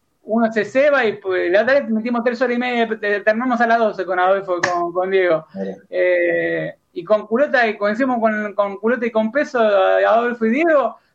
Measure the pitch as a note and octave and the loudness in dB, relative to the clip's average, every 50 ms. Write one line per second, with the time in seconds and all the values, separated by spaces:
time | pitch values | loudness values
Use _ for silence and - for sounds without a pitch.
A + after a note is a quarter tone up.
0 | _ _ _ _ _ A3+ G#3+ A#3 A#3 A3 A3+ A3 G3+ G#3 - C4 C#4+ D4+ C#4+ C4 | _ _ _ _ _ -4 0 0 0 0 0 -2 -4 0 0 2 2 4 4 2
1 | A#3+ G#3 G3 G3+ - F#3+ F#3 F3+ F3 F3 F3+ G#3 A3+ B3 C#4 C#4+ A3+ A3 A3 A3 | 2 0 -2 -4 -4 -2 -2 0 0 2 2 2 2 4 2 2 2 0 -4 -2
2 | A3+ B3 A#3+ A#3 A3+ B3 A#3 A3+ C4 A#3+ A#3+ A#3+ B3 B3 A#3+ A#3 A3+ A3 A3 G#3+ | -2 -2 -4 0 0 -2 0 0 -2 -2 -2 -2 -2 -2 0 0 0 -2 -2 -4
3 | G#3 G#3 G#3 G3+ G3+ A3 G#3+ A3+ B3+ C4 A#3+ A3+ A#3+ A3+ A3+ A#3 A3+ G#3 F#3 F#3+ | -2 -2 -2 0 0 0 0 0 0 -2 0 0 2 2 2 2 2 0 -2 -4
4 | F3+ F3 F#3 F3+ F3+ F#3 G3 G3 F#3+ F#3+ F3+ F3 F3 F3+ F3 F3 F3 F3 E3+ F3+ | -6 -4 0 0 2 2 2 0 0 -4 -4 -2 -2 -2 -2 -2 -4 -4 -2 -4
5 | F#3 F#3+ F#3+ F#3+ F#3 F3 D#3+ D#3 - _ - F#3+ G3 G3 F#3 F#3+ - - F3+ F3+ | -2 0 0 0 2 2 0 0 -2 _ -10 -10 -8 -8 -10 -12 -14 -8 -4 -2
6 | F3+ F3+ F3+ F3 F3 F3 E3+ - - E3 E3+ E3 D#3+ D#3+ - _ _ _ - F#3 | 0 2 2 2 0 0 0 -2 -2 -2 -4 -4 -6 -8 -10 _ _ _ -14 -12
7 | E3 E3+ G#3+ G#3 G3+ - A3 B3 D4 C4 B3+ B3+ A#3 A3 G#3 G3+ G3+ G#3 G#3 A3+ | -2 0 0 0 0 -2 0 0 0 2 2 0 0 0 0 -2 -2 -4 -2 -2
8 | C#4 B3+ B3 A#3 A3 A3 G#3+ G#3+ G#3 G#3 G3 G#3 G3+ G3+ G3 F#3+ G#3 A3+ B3+ A#3 | -2 -2 0 0 0 0 0 -2 -6 -6 -2 -2 -2 -2 -4 -4 -2 -2 0 0
9 | A#3+ A#3 A3 A3 G#3+ A3 A3+ C#4+ D4 D4 - A#3+ A3 G#3+ G3+ F#3+ F#3+ F#3+ F#3+ F#3+ | -2 -2 -2 0 -2 0 0 -2 -2 -2 0 2 2 4 4 4 4 4 4 4
10 | G3 G3 G#3+ A#3 A#3+ A#3+ A#3 A#3+ A3 A3 A#3 C#4+ E4+ E4+ D#4 C4+ A#3+ A3 - - | 4 4 4 2 2 0 -2 0 0 0 2 2 2 4 4 2 2 0 -4 -8
11 | _ _ | _ _